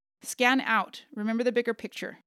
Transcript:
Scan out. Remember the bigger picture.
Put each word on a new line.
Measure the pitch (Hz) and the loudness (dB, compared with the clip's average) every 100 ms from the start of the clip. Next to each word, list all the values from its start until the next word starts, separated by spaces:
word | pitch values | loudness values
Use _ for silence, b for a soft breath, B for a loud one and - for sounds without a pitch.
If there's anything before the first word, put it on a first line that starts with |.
| _ _ | _ _
Scan | - - 247 262 | -12 2 4 4
out. | - 226 185 - - - | 2 0 0 -8 -16 -6
Remember | 214 226 | -4 0
the | 247 | 0
bigger | 233 233 | 0 0
picture. | 220 202 - 185 180 | -4 -8 -10 -12 -12